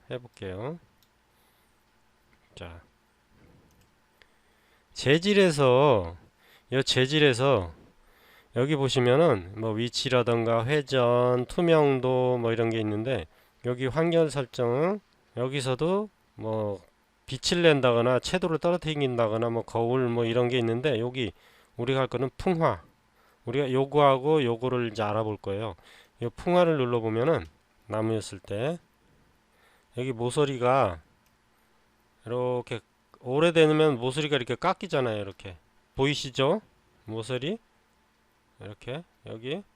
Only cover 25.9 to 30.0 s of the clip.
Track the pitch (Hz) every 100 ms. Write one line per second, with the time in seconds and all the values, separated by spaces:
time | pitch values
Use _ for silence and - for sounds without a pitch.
25.9 | - _ _ 120 - - 175 170 156 123
26.9 | 120 113 110 135 143 80 - _ _ -
27.9 | 107 110 110 - 98 - 101 135 170 -
28.9 | _ _ _ _ _ _ _ _ _ _
29.9 | -